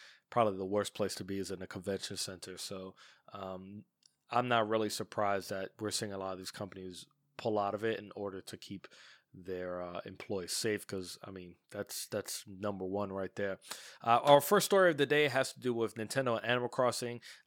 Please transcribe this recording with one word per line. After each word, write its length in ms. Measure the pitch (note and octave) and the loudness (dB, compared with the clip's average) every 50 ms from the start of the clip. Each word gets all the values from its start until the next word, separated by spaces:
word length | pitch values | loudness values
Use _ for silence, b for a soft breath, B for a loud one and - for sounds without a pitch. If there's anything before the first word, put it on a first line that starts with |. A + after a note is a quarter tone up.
| B B B B B _ | B B B B B _
probably 260 | - A#2+ A2+ G#2+ F#2+ | 4 4 4 4 4
the 80 | F#2+ F#2+ | 2 -2
worst 300 | F#2+ G2+ G#2 G2 - - | 2 2 2 2 0 0
place 200 | - G#2 F#2+ - | -2 -2 -2 -2
to 80 | - G2 | -6 -6
be 140 | F#2 G2 G2 | -4 -4 -4
is 120 | F#2 F#2 | -4 -4
in 100 | F#2+ F2+ | -6 -8
a 60 | F#2 | -8
convention 500 | - - G2+ F2 G2 G2 F#2 - - G2+ | -10 -10 -6 -4 -4 -4 -2 -4 -6 -6
center. 400 | - - G2+ F#2 E2+ - F#2+ F#2 | -6 -6 -8 -8 -12 -12 -12 -10
So, 380 | F2 - - G2+ F#2+ F#2 F#2+ - B B B B B B - - | -10 -10 -10 -8 -10 -10 -12 -14 B B B B B B -18 -12
um, 500 | G2 F#2+ F#2+ F#2+ F#2 F#2+ F#2+ G2+ G#2+ - _ _ _ _ _ _ _ _ _ | -10 -8 -8 -8 -10 -10 -12 -14 -16 -16 _ _ _ _ _ _ _ _ _
I'm 180 | A#2+ A#2+ B2 B2 | 2 2 4 6
not 200 | A#2+ A#2 A2 G#2+ | 4 4 4 4
really 200 | A2 A2 A2 G#2 | 2 2 2 0
surprised 600 | - - G#2 - - G#2 G#2 G2+ G2+ G2 F2+ - | -2 -4 -8 -4 -2 0 2 2 2 0 0 -4
that 200 | G2+ F#2+ F#2+ - - - | -6 -6 -6 -8 -8 -6
we're 120 | G#2+ G#2 | -4 -4
seeing 240 | - - A2+ G#2 G2 | -2 -2 -4 -4 -4
a 40 | F#2+ | -4
lot 140 | F#2+ F#2+ | -4 -6
of 60 | F#2 F#2 | -6 -8
these 120 | F#2 - | -10 -12
companies 540 | - - G#2 F#2 F#2+ F#2+ F#2 F#2 F2 E2+ - - _ _ _ _ _ | -10 -10 -10 -10 -10 -12 -12 -12 -12 -14 -16 -18 _ _ _ _ _
pull 220 | - - A#2 G#2+ G#2 | -4 -2 2 2 4
out 160 | G2+ G2+ G#2 | 2 2 0
of 100 | G2+ A2 | 0 0
it 140 | A2 G#2+ F#2 | -2 -2 -2
in 120 | G#2 G2 - | -6 -10 -10
order 240 | G#2 G2+ G2+ F#2+ F#2+ | -6 -6 -6 -6 -8
to 160 | - - - | -10 -12 -14
keep 320 | - - - G2+ F2+ - - B B B B B B B B - | -14 -12 -12 -12 -12 -12 -18 B B B B B B B B -20
their, 480 | F#2 F2 F#2 F#2 F2+ F2+ F2+ F2+ F2+ | -14 -8 -6 -6 -4 -4 -4 -4 -6
uh, 180 | F2+ F2 F2 - - | -6 -6 -6 -8 -8
employees 480 | A2 F#2+ - - - G#2+ F#2+ F2 E2+ | -8 -12 -12 -8 -6 -4 -4 -4 -4
safe, 340 | - - - A2 G#2+ G2+ - | -4 -2 0 0 0 0 -2
'cause, 320 | - G2+ F#2+ F#2 F2 - - - | -6 -8 -8 -8 -8 -12 -14 -14
I 60 | G2 | -14
mean, 260 | F#2+ F#2 F2+ F2 E2+ _ _ _ | -14 -14 -14 -16 -18 _ _ _
that's, 360 | - G#2 G2 - - - - - | -8 -8 -8 -6 -8 -10 -8 -4
that's 360 | - G#2 - - - - - | -6 -6 -4 -6 -10 -10 -10
number 380 | G#2+ G2 F#2 G#2 G#2 G2+ F#2+ F#2+ | -14 -12 -6 -6 -6 -4 -4 -4
one 260 | F#2 G2 G2+ G#2 G2 | -2 -2 -2 -2 -4
right 240 | F#2+ G2 F#2+ F#2 - | -4 -4 -4 -4 -4
there. 240 | - G2+ G2 F#2+ - B B B B B B B B | -4 -2 -2 -4 -8 B B B B B B B B
Uh, 180 | - A#2 A#2 B2 - | 2 4 4 6 10
our 160 | D3 C#3+ C#3+ | 10 10 10
first 240 | - - G#3 G3 - | 10 6 4 4 6
story 240 | - G3+ F#3+ F#3 F3 | 6 6 8 8 6
of 80 | D#3 C#3 | 6 4
the 80 | C#3+ | 2
day 220 | A#2 D3 D3 D3+ C#3 | 4 4 4 4 4
has 260 | B2 C3+ C3 - - | 4 2 0 0 -4
to 60 | - | -2
do 120 | B2+ B2 | -2 0
with 220 | A#2 A2+ A2+ G2+ - | 2 2 0 -2 -2
Nintendo 420 | A2+ A2 G#2+ - C3+ C3 B2 A2+ | -6 -6 -2 0 0 2 2 0
and 80 | A2 G#2+ | 2 2
Animal 240 | A#2 B2 B2 B2 A#2+ | 2 2 2 2 0
Crossing. 520 | - - B2+ A#2+ - - B2 A#2+ A#2+ A#2+ B B B B B | 2 4 4 4 2 0 -4 -6 -6 -8 B B B B B